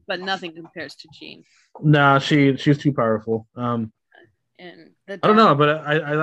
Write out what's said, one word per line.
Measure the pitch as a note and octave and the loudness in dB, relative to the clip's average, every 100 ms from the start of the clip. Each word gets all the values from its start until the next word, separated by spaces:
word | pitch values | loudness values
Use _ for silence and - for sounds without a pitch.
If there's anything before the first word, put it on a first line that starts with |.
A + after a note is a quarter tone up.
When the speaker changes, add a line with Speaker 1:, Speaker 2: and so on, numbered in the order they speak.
| - | -10
Speaker 1:
but | F3+ | -8
nothing | F#3+ F#3+ F3 D#3+ | -8 -8 -10 -16
compares | E3 D#3+ D3 - | -18 -16 -16 -18
to | D#3+ | -20
Jean. | - D#3 - _ _ _ - | -20 -20 -20 _ _ _ -4
Speaker 2:
Nah, | D3+ D3 C#3 C#3 | 2 4 4 4
she, | - D3+ C#3 C3 | 2 2 2 2
she's | D3+ C#3+ | 0 0
too | D3 | -2
powerful. | B2+ A2+ A2 A2+ A2 - B2 | -2 -2 -2 -4 -8 -8 -8
Um, | A#2+ A#2 A2 _ _ _ _ _ _ - | -6 -6 -8 _ _ _ _ _ _ -20
Speaker 1:
And | F3+ F3 D#3+ _ - | -20 -20 -20 _ -18
the | G3 | -4
Speaker 2:
I | F#3 | 0
don't | G#3+ | 4
know, | G#3 C#3+ | 4 4
Speaker 1:
dark | |
Speaker 2:
but | D3 | 2
I, | D#3 D3 D3+ | 0 -4 -4
I, | D3 D3+ | -2 -4